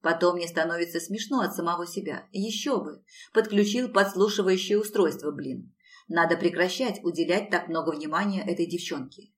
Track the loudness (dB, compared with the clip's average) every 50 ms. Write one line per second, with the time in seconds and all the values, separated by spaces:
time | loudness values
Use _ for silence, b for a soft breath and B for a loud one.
0 | _ 0 0 4 4 4 4 2 -4 -4 -2 -2 0 0 0 -2 -4 -2 -2 -6
1 | -4 -4 -6 -6 -4 -2 0 0 0 0 -2 -2 -2 -2 -2 -2 -4 -6 -6 -6
2 | -6 -6 -8 -8 -10 _ -4 -4 -4 -2 -4 -4 -2 0 -2 -2 -2 -6 -12 -14
3 | _ B B B B B B 2 2 4 4 4 4 4 2 0 -2 2 4 4
4 | 2 4 4 2 2 2 4 2 2 2 2 2 2 0 0 0 0 0 2 2
5 | 2 2 2 -2 -6 -6 -6 -6 -8 -8 -8 -10 -12 -16 _ b b b b b
6 | b b 0 2 4 4 2 2 2 0 2 4 2 2 2 0 -2 -2 -2 -2
7 | -4 -4 0 0 0 2 2 0 2 0 -2 -2 -2 0 -4 -2 0 -2 -4 -4
8 | -6 -2 -2 0 0 0 0 -2 -2 -2 -2 -2 -2 -2 -2 -6 -4 -6 -6 -6
9 | -8 -10 -14 -20 -20 _ _